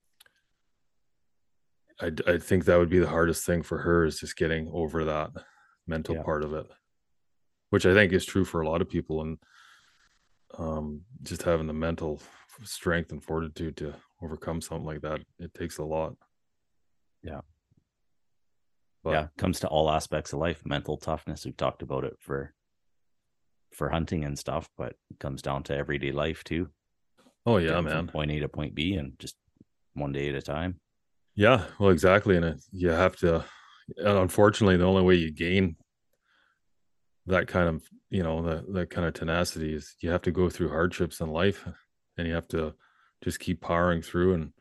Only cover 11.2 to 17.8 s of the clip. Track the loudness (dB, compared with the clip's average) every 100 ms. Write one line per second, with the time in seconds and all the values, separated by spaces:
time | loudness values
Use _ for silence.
11.2 | -12 -4 0 0 0 -4 -4 -2 -6 -6
12.2 | -12 -20 -20 -20 -14 -6 -2 -2 -2 -10
13.2 | -6 -4 -4 -6 -8 -8 -10 -12 _ _
14.2 | -12 -10 -8 -8 -8 -10 -8 -8 -8 -8
15.2 | -10 _ -16 -10 -10 -8 -6 -4 -4 -8
16.2 | _ _ _ _ _ _ _ _ _ _
17.2 | -14 -14 -16 _ _ _